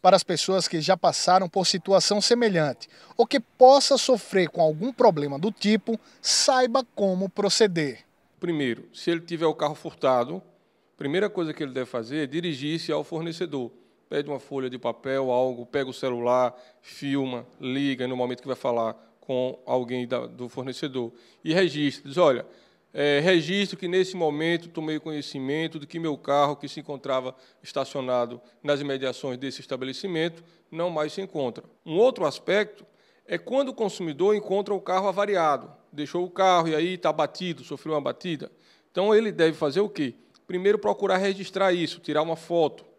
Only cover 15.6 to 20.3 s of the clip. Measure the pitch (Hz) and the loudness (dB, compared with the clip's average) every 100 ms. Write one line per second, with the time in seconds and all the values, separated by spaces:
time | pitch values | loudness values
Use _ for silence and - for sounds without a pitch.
15.6 | 120 143 131 127 135 120 120 127 123 - | -6 -4 -4 -4 -4 -2 2 2 2 -2
16.6 | - _ - - 143 139 135 123 117 _ | -20 _ -20 -12 -4 -2 -2 -6 -12 _
17.6 | 131 131 143 127 127 127 123 123 135 127 | -6 -2 -2 -2 -4 -2 -4 -4 -8 -4
18.6 | 131 120 113 110 _ _ - 127 127 127 | -2 0 -2 -4 _ _ -6 -2 -2 -6
19.6 | - 127 120 127 123 123 123 | -2 -2 -2 -6 -4 -4 -6